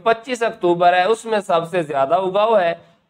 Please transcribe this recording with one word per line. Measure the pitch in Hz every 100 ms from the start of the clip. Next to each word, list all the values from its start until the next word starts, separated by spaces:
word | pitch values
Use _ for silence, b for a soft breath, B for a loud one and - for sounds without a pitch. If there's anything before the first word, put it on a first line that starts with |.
| 226
पच्चीस | 226 269 240
अक्टूबर | 226 226 175 170 175 180
है | 185
उसमें | 226 226 214
सबसे | 196 170 165 175
ज़्यादा | 147 139 135 175
उगाव | 190 190 214 220
है | 170 170 b b